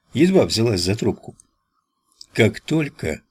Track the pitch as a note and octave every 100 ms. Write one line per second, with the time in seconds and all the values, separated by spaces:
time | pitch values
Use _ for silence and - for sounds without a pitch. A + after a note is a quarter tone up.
0 | _ A#2+ F3+ F#3+ F#2+ A2+ A#2 F#2+ F2 G2+
1 | - F#2 - - _ _ _ _ _ _
2 | _ _ _ - A#2 - - D#3 C#3+ -
3 | D#2+ D2+ _